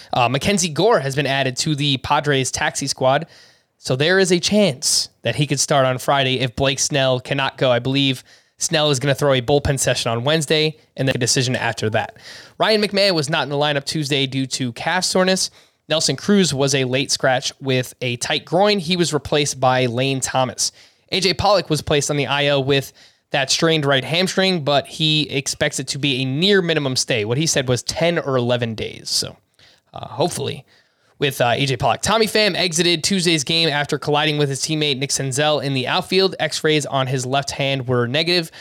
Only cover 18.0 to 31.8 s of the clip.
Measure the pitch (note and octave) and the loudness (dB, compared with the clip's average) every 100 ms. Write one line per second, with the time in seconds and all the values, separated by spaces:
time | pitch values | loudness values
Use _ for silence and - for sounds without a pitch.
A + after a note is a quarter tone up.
18 | B2+ A#2+ - D#3 - E3+ G#3 G#3 D#3 F3+ | -6 -4 -2 -4 0 2 2 2 0 0
19 | D#3 D3 - D3+ C#3+ C3 B2+ B2+ B2+ A#2 | 0 0 0 0 0 0 2 2 2 0
20 | C3+ C3+ - C3 B2+ - - - - _ | 0 -2 -2 0 -2 -2 -6 -6 -20 _
21 | - F#3+ F3+ - G3+ G3+ D#3 D#3 - D3+ | -6 -2 -2 0 2 2 2 -2 0 0
22 | C3+ D3 B2 C#3+ C#3+ C#3+ C3 C#3 C3 - | 0 -2 0 0 2 2 2 0 0 -12
23 | - _ _ D3 C3 - E3 D#3 C#3 C3+ | -20 _ _ -2 0 2 2 2 2 0
24 | B2 E3 F#3 - F#3+ F3+ C#3+ C#3+ - - | 0 -2 0 2 0 0 2 0 0 -2
25 | D#3 D3+ D3 C#3 - - D3+ - C3 C#3+ | 0 0 0 -4 -4 -2 -4 -4 -8 -4
26 | C#3+ B2+ C3 C#3 F#3+ G3+ E3+ D#3 C#3 B2+ | -2 -2 -2 0 4 4 2 0 0 -2
27 | - B2 G#2 B2 D#3+ D3 C3 B2 - - | -2 -2 0 0 0 0 0 -2 -2 -2
28 | E3 E3+ C#3 C3 A#2+ B2 A#2 A2 G#2+ - | 0 0 0 0 0 0 -2 -4 -8 -10
29 | - - - - _ _ - _ _ - | -6 -6 -6 -10 _ _ -20 _ _ -16
30 | - A#2 E3+ - B2 - - _ _ _ | -12 -4 -4 -2 -6 -8 -14 _ _ _
31 | _ - D3 - B2 A#2 C#3 B2 | _ -4 -2 2 0 2 0 0